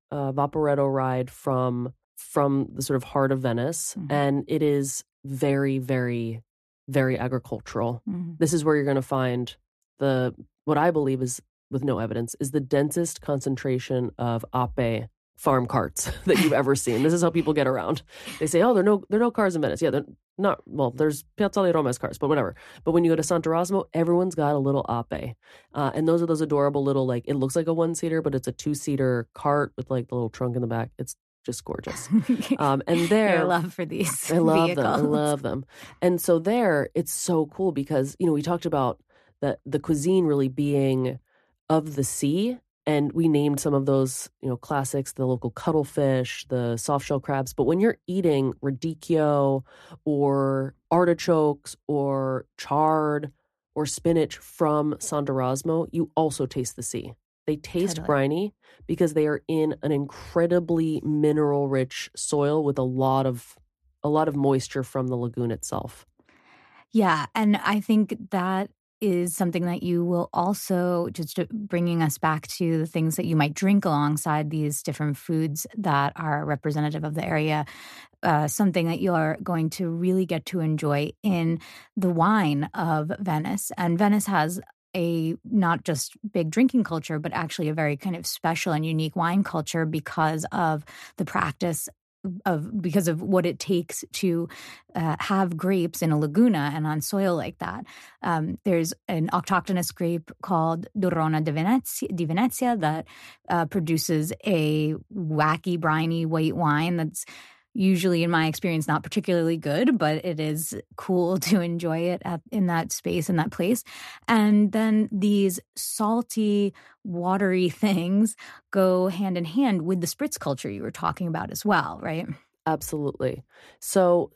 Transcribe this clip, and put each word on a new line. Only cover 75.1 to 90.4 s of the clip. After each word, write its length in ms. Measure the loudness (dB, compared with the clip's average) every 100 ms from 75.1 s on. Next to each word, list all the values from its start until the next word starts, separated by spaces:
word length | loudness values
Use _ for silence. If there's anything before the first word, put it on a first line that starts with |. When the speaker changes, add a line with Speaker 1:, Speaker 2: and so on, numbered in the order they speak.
| -4
Speaker 2:
foods 500 | -2 -2 -2 -4 -8 -4
that 360 | 0 2 0 -2
are 280 | -4 -2 -2
representative 580 | -4 -2 -2 -2 -4
of 100 | -6
the 100 | -6
area, 420 | -2 -2 0 -2 -4 -10 -20 -20 -20 _
uh, 240 | 2 2 2
something 400 | 2 2 2 0
that 120 | 0
you're 380 | 0 2 0 -2
going 260 | -2 -2 -2
to 180 | -2 -4
really 380 | -2 0 2 0
get 200 | -2 -4
to 140 | -2
enjoy 500 | 0 0 0 0 -2 -4
in 380 | 0 2 2 -2 -6 -20 -12 -2
the 140 | 0
wine 540 | 4 4 4 4 0 -2
of 380 | -2 0 0 -2 -4
Venice. 520 | -2 -2 -2 -4 -6 -4
And 220 | 0 2
Venice 260 | 4 4 2
has 340 | 0 0 -2 -12 _ _ -4
a, 400 | -2 0 -2 -4 -2
not 380 | 2 2 2
just 300 | 0 -4 -4 -10 -6
big 160 | -2 0
drinking 340 | 2 4 4
culture, 360 | 0 -2 -4 -4
but 140 | -4
actually 340 | -4 -4 -4 -2
a 60 | 0
very 220 | 0 0
kind 180 | -4 -6
of 100 | -6
special 480 | -4 -2 -2 0
and 100 | -2
unique 320 | 0 0 -2 -2
wine 280 | 0 2
culture 420 | 0 -2 -2 -2 -2
because 580 | -2 -4 0 0 0